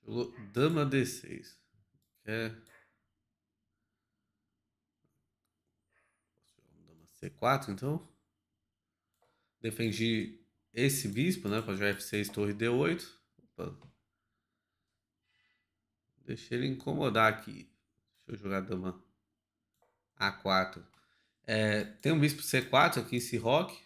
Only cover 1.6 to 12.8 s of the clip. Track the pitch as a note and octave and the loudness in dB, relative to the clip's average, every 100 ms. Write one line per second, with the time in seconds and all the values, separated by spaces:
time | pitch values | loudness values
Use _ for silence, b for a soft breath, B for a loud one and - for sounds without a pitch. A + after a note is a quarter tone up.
1.6 | _ _ _ _ _ _ - A2 A2+ A2+ | _ _ _ _ _ _ -6 -4 -4 -8
2.6 | - b b b _ _ _ _ _ _ | -20 b b b _ _ _ _ _ _
3.6 | _ _ _ _ _ _ _ _ _ _ | _ _ _ _ _ _ _ _ _ _
4.6 | _ _ _ _ _ _ _ _ _ _ | _ _ _ _ _ _ _ _ _ _
5.6 | _ _ _ _ _ _ _ _ _ _ | _ _ _ _ _ _ _ _ _ _
6.6 | _ D2+ D#2+ D#2+ D#2+ _ F2+ - A#2 C3+ | _ _ -20 -20 -20 _ -16 -2 2 2
7.6 | C3+ F#2+ C3 D#3+ - _ _ _ _ _ | 0 -4 -4 -4 -6 _ _ _ _ _
8.6 | _ _ _ _ _ _ _ _ _ _ | _ _ _ _ _ _ _ _ _ _
9.6 | A2+ G#2+ A#2 G2 A2+ A2+ - - _ _ | -8 -2 -2 2 2 2 -2 -10 _ _
10.6 | _ A#2 C#3 C#3 G#2+ G2+ E3 F#3 G2+ G#2+ | _ 0 2 2 -2 0 0 0 0 -2
11.6 | G#2+ G2 G2+ G2 - G#2 G#2 - G#2 G#2 | -2 0 0 -2 -4 -4 -2 -2 -2 0
12.6 | A#2 A#2+ | 0 2